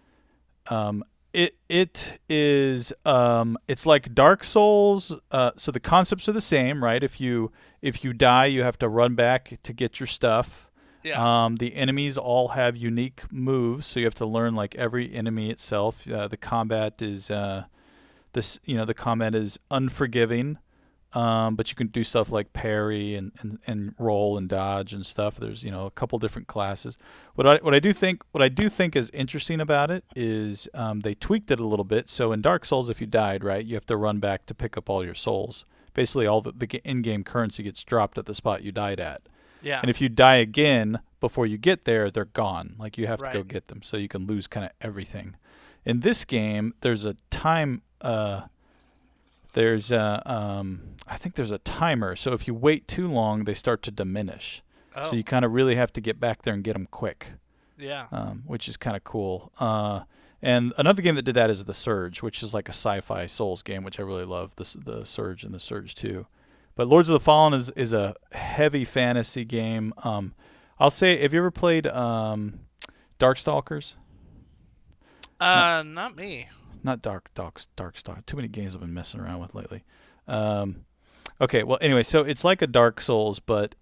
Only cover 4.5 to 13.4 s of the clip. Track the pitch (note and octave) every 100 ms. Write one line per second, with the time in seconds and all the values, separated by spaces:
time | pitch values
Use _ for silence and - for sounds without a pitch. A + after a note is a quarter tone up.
4.5 | G#3+ G#3 G#3 G3+ G3 - D#3+ - C3+ B2
5.5 | - - B2+ - F3 F3+ F#3+ - G#3+ -
6.5 | C#3+ B2+ D3 A#2+ B2 C3+ - B2+ A#2+ A2+
7.5 | _ - - C#3+ A#2 C3 A#2 B2+ B2+ C#3
8.5 | C3 B2 - A#2 A2+ B2 A#2+ A#2+ B2+ -
9.5 | - - A#2 A#2+ - B2+ - A#2+ A2+ -
10.5 | - - _ _ _ D#3+ C3+ A#2 A#2 A#2
11.5 | A#2 A#2+ C#3+ C3 C#3 C#3+ C3+ B2 B2 B2
12.5 | C3+ B2 A#2+ A#2 A#2 B2+ - - C3